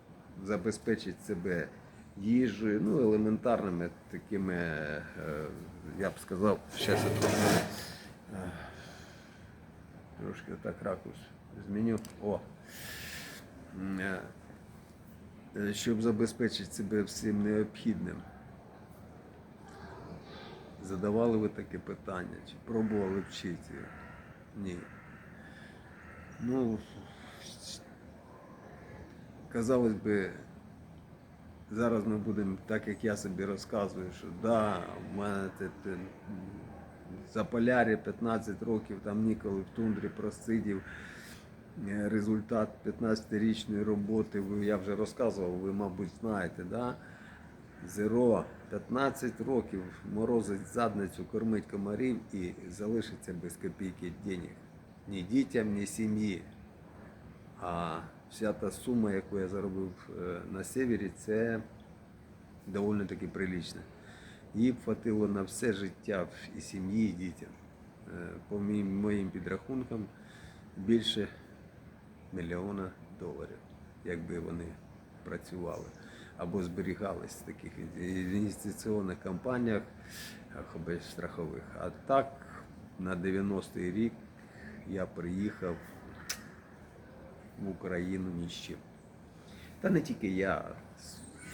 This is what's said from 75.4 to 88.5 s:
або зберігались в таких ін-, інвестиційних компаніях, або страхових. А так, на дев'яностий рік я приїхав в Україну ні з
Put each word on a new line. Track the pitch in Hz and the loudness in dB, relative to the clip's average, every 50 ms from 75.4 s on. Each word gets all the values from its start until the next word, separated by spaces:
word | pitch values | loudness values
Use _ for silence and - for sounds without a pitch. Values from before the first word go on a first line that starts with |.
| - - - 92 87 85 80 78 78 78 - - - - - - - - - - | -6 -6 -6 -4 -2 -2 -2 -4 -6 -8 -12 -14 -16 -16 -14 -14 -16 -12 -8 -6
або | 87 87 90 101 90 | -2 0 2 2 2
зберігались | 87 85 95 92 95 90 - 104 98 90 85 85 - - | 2 0 0 0 0 0 0 0 -2 -2 -2 -4 -8 -8
в | - | -10
таких | - 101 - - - - 82 85 | -10 -10 -10 -8 -10 -10 -8 -8
ін-, | 85 82 82 82 87 90 92 92 92 90 95 | -8 -8 -6 -2 -2 0 2 2 2 2 2
інвестиційних | 101 107 101 92 - - 104 92 - - 110 107 107 98 92 90 - | 4 2 2 0 -2 -4 -4 -4 -2 0 2 2 2 2 0 -2 -2
компаніях, | - 98 92 87 - 127 127 123 120 113 107 98 - - - - - - - - - - - - - - - - - - - | -4 -4 -4 -2 0 0 2 4 4 4 4 4 2 -2 -10 -14 -14 -14 -12 -10 -10 -10 -12 -12 -14 -12 -10 -10 -10 -8 -8
або | 85 80 85 87 82 | -6 -2 -2 -2 -2
страхових. | - - - - 85 85 - 87 85 78 73 67 - - - - | -4 -6 -8 -6 -6 -6 -4 -4 -4 -4 -4 -6 -8 -8 -8 -6
А | 82 90 | -4 -4
так, | - - - - 135 135 131 - - - - - - - - - - - - - - - | -6 -4 2 6 6 6 6 4 0 -10 -12 -12 -12 -14 -14 -14 -14 -16 -16 -14 -8 -4
на | 92 90 92 | -2 0 0
дев'яностий | 87 87 95 92 98 98 101 101 95 - - - - 90 90 | 2 2 4 4 4 4 4 2 0 0 -2 -4 -2 0 0
рік | 92 104 113 113 - - - - - - - - - - - - - - - 87 | 2 4 4 2 2 -2 -12 -16 -16 -18 -18 -18 -16 -14 -14 -12 -12 -10 -8 -4
я | 92 95 92 | -2 0 -2
приїхав | 90 - 90 85 87 90 95 101 104 95 - 95 90 85 82 - - - - - - - - - - - - - - - - - - - - - - - - - - - - - - - - - - - - | -2 -2 -4 -2 -2 0 2 0 0 0 0 -2 -2 -2 -2 -4 -10 -14 -14 -14 -14 -12 -10 -8 -6 -6 -8 -8 -14 -16 -16 -18 -18 -18 -18 -18 -18 -18 -18 -16 -16 -16 -16 -16 -16 -16 -16 -16 -14 -8 -6
в | 101 98 | -4 -4
Україну | 92 82 - 92 90 87 87 90 95 95 92 92 87 85 | -2 -2 -2 0 0 2 2 2 2 0 0 0 0 -2
ні | 85 | -2
з | 82 | -4